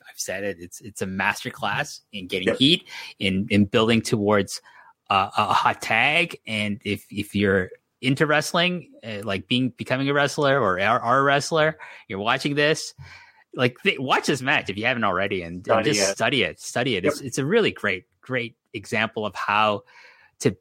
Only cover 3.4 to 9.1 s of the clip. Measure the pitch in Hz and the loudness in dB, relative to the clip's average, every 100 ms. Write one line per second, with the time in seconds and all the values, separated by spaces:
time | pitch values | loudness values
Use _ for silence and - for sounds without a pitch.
3.4 | 104 104 98 117 110 113 - 113 101 104 | 2 2 4 4 4 2 2 0 2 2
4.4 | 98 - - - - _ - 98 101 - | 0 -6 -14 -20 -20 _ -2 0 0 0
5.4 | 101 98 120 110 - 113 131 156 170 - | 0 2 2 0 0 2 2 2 -2 -6
6.4 | - 110 104 101 104 98 - 104 98 101 | -8 -4 -2 -4 -4 -6 -6 -8 -4 0
7.4 | 101 95 90 - _ _ 127 139 151 151 | 2 2 0 -8 _ _ -2 2 2 2
8.4 | 151 180 175 180 139 - 113 | 2 0 0 -2 -8 -16 -10